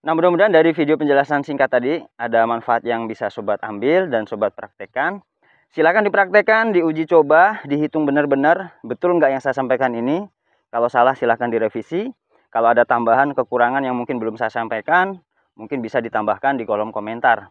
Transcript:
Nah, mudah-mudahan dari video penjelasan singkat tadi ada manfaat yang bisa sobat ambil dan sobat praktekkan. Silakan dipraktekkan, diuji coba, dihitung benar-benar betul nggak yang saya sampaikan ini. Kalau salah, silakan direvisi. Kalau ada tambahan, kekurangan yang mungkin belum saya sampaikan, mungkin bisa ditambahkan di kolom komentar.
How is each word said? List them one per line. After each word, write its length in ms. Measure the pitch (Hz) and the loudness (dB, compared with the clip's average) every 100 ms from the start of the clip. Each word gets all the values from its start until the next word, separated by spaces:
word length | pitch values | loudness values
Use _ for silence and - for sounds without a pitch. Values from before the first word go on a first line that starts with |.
Nah, 160 | 151 160 | -2 0
mudah-mudahan 320 | 175 175 208 | 2 2 4
dari 240 | 165 165 | 6 4
video 240 | 156 147 151 | 2 0 0
penjelasan 480 | 151 139 143 147 143 | 2 2 2 -2 -2
singkat 240 | 139 135 | -2 0
tadi 320 | 123 127 165 - _ | 0 0 -4 -8 _
ada 240 | 117 113 | -2 0
manfaat 400 | 113 117 117 117 | 2 -2 -2 -2
yang 240 | 117 117 113 | -2 -4 -6
bisa 240 | 110 107 | -8 -8
sobat 320 | 117 104 101 | -6 -6 -6
ambil 480 | 110 101 123 175 185 | -6 -4 0 0 0
dan 160 | 117 104 | -4 -4
sobat 320 | 107 104 - | -4 -4 -6
praktekkan. 640 | 104 _ 98 127 156 196 _ _ _ _ _ | -20 _ -10 -6 -6 -6 _ _ _ _ _
Silakan 320 | - 160 196 208 | 2 4 4 2
dipraktekkan, 640 | 208 190 202 202 220 226 | 2 4 4 4 2 2
diuji 320 | 180 165 156 160 | 0 0 -2 2
coba, 560 | 170 143 156 190 214 143 | 4 6 4 4 0 -4
dihitung 320 | 147 151 156 | -4 -2 -2
benar-benar 800 | 147 143 147 139 147 175 185 _ | 0 0 2 2 2 0 -2 _
betul 320 | 117 120 175 | -12 -4 0
nggak 160 | 175 139 | 2 2
yang 80 | 135 | 0
saya 160 | 135 | -4
sampaikan 400 | 131 127 127 131 | -4 -2 0 -2
ini. 320 | 117 120 165 202 _ _ _ _ | -2 -4 -4 -6 _ _ _ _
Kalau 160 | 117 120 | -4 0
salah, 240 | 127 123 | 2 2
silakan 400 | 131 120 117 120 | 2 -2 0 -2
direvisi. 560 | 113 110 110 - 170 240 - _ _ _ | -2 -2 -6 -8 -8 -8 -14 _ _ _
Kalau 240 | 117 117 | 0 2
ada 80 | 120 | 2
tambahan, 480 | 120 120 113 123 143 | 2 0 2 2 2
kekurangan 560 | 135 120 123 120 135 135 | -2 -4 0 0 0 -4
yang 80 | |
mungkin 240 | 123 120 127 | -6 -6 -6
belum 160 | 110 | -6
saya 160 | 107 113 | -6 -6
sampaikan, 720 | 120 113 113 120 175 190 185 _ _ _ _ | -6 -6 -8 0 0 0 -6 _ _ _ _
mungkin 240 | 110 139 | -10 -8
bisa 220 | 113 131 | -4 -4
ditambahkan 580 | 113 113 104 101 135 139 | -4 -4 -2 -2 -2 -4
di 60 | 113 | -4
kolom 260 | 104 107 | -4 -4
komentar. 560 | 107 107 117 127 110 101 | -8 -10 -2 0 0 -4